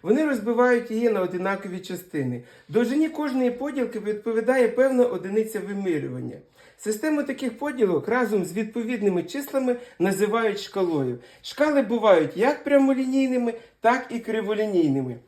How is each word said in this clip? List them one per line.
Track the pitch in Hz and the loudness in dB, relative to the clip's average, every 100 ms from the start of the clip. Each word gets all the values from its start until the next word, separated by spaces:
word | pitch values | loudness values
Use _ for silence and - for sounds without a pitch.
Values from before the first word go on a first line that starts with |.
Вони | 165 254 302 | -4 -2 0
розбивають | 254 202 233 247 240 233 | -2 -2 2 2 2 0
її | 220 240 | -2 0
на | 202 | 0
одинакові | 180 180 190 196 196 180 | -2 -2 -4 -4 -6 -12
частини. | - 180 - 156 127 120 - - - | -10 -12 -8 -6 -4 -6 -12 -20 -2
Довжині | 165 233 277 311 | 0 2 2 0
кожної | 320 294 254 247 | -2 -4 0 0
поділки | 240 277 294 240 214 | -2 -6 -4 -4 -4
відповідає | 202 208 233 220 233 262 233 | -6 -6 -2 -2 2 2 2
певна | - 269 254 240 | 4 2 4 2
одиниця | 185 185 208 220 208 | 0 -2 0 0 -4
вимірювання. | 190 202 190 156 135 127 123 - - _ - _ | -6 -4 -2 -2 -2 -8 -10 -12 -20 _ -20 _
Систему | 208 214 311 294 | -6 -2 0 0
таких | 277 269 262 220 | -2 -4 -6 -4
поділок | 285 254 202 160 165 | -6 0 2 2 0
разом | 240 233 208 165 | 0 2 0 -2
з | |
відповідними | 175 220 233 226 247 202 180 | -4 -4 -4 -4 0 0 0
числами | 170 277 277 269 254 240 - - | -2 -8 -4 -2 0 -2 -6 -2
називають | 185 180 208 226 226 196 | 0 2 2 2 0 -2
шкалою. | - 196 180 156 127 120 - - | -6 -2 0 0 -2 -4 -12 -20
Шкали | - - 302 285 | -16 0 2 4
бувають | 220 233 214 180 151 170 | 2 2 6 6 6 2
як | 240 294 | 0 0
прямолінійними, | 294 285 269 262 262 269 269 254 240 226 - _ | 4 4 4 2 2 2 2 0 -2 -4 -14 _
так | 226 254 - | 2 2 -2
і | 226 | -8
криволінійними. | - 214 202 214 214 185 156 135 127 120 | -4 -4 -2 -2 0 2 4 2 -2 -8